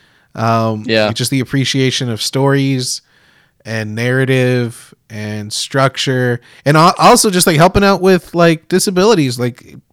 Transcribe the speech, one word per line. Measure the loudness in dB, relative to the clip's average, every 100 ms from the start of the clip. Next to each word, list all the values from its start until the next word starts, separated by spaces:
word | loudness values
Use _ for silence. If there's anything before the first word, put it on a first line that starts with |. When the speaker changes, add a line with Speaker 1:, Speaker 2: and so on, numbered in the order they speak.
| _ _ _ -4
Speaker 1:
Um, | -2 0 -2 -4 -2
Speaker 2:
Yeah. | 0 0
Speaker 1:
just | -2 -4
the | -4
appreciation | -2 -2 -2 0 -2 -2 -6
of | -6
stories | -6 -2 0 0 0 -2 -6 -10 _ _ _ _ _ _
and | -10 -8 -6 -4
narrative | -2 0 2 2 0 0 -4 -8 -20 _ _
and | -12 -10 -10 -10
structure, | -10 -6 0 0 -2 -4 -2 -2 -4 _ -6
and | 0 4
al-, | 4 4
also | 4 4 2
just, | 0 2
like, | 4
helping | 4 4
out | 2 2
with, | 2 0 0
like, | 2 2 2 -2
disabilities, | -2 0 0 2 2 0 -2
like, | -6 -6 -20 -20 _